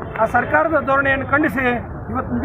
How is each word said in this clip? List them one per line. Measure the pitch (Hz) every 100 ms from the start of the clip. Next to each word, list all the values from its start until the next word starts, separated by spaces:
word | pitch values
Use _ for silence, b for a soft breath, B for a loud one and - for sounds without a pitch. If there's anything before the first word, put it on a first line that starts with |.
| - -
ಆ | 220 247
ಸರ್ಕಾರದ | 240 302 320 311 254
ಧೋರಣೆಯನ್ನು | 269 277 269 262
ಖಂಡಿಸಿ | 285 311 214 254 240 - - -
ಇವತ್ತಿನ | 240 254 240